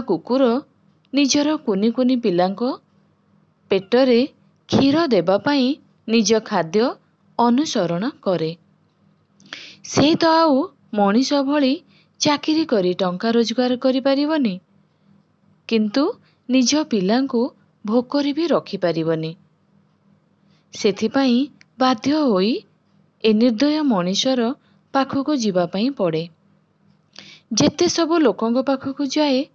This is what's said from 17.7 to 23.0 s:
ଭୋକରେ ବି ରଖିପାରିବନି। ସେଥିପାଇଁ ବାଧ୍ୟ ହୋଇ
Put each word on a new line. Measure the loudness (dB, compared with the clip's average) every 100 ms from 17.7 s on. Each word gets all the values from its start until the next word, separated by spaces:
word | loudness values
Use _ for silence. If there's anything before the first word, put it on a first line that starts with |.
| _
ଭୋକରେ | -4 -2 0 -2 -2
ବି | -2 0
ରଖିପାରିବନି। | 0 -2 -4 -2 -2 -2 -4 -6 -12 _ _ _ _ _ _ _ _ _ _ _ _ _
ସେଥିପାଇଁ | -4 -4 -2 -2 0 2 0 -2 -8 _ -2
ବାଧ୍ୟ | 0 0 -2 0
ହୋଇ | 0 0 0 -2 -8 _ _ _